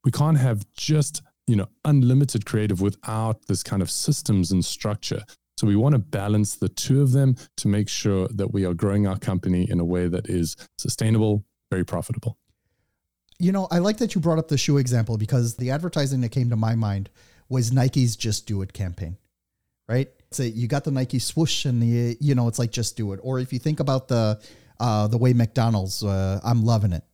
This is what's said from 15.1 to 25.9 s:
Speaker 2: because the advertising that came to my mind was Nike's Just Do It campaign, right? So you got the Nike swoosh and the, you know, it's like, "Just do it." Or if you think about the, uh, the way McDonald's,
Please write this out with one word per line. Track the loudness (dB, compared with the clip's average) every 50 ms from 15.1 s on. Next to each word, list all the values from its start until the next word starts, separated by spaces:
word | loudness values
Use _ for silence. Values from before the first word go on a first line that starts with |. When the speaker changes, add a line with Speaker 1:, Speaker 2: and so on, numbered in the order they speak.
| -2
Speaker 2:
because | -4 -2 0 0 0 0 0 -2
the | -4 -4 -4
advertising | -4 -4 -4 -4 -2 -2 -2 0 0 0
that | -2 0
came | 0 0 0 0
to | 0
my | 0 0 0 0
mind | 0 0 0 -2 -4 -6 -8 _ _ _ _ _ _ _
was | _ -2 -2 0 2
Nike's | 2 2 2 2 2 2 2 2 0
Just | -2 -4 -4 -4 -4 -4
Do | -6 -6 -4
It | -6 -8 -6
campaign, | -8 -6 -6 -6 -8 -10 -10 -10 -14 _ _ _ _ _ _ _ _ _ _ _ _ _
right? | -2 -2 -2 -2 -4 _ _ _ _
So | -6 -4 -4
you | -4 -2 -4 -2
got | -2 -2 -2 -2
the | -2
Nike | -2 -2 -2 -2 -2 -4
swoosh | -4 -2 -2 0 0 0 0 -2 0
and | 0 2 2
the, | 2 2 2 2 0 -2 -2 -2
you | 0 2 2
know, | 2 2 0
it's | 0 0
like, | -2 -2
"Just | -2 -4 -4 -4 -4
do | -6 -6 -6 -6
it." | -6 -6
Or | -4 -4 -4
if | -4 -4 -6
you | -4
think | -2 -2 -2 -2
about | 0 0 0 -2 0 0
the, | 0 2 2 2 0 -2 -6 -20 -20 -20 _ -20 _ _
uh, | -2 0 0 2 2
the | 0 2
way | 2 4 4 6
McDonald's, | 4 4 2 _ 0 2 2 2 0 0 -2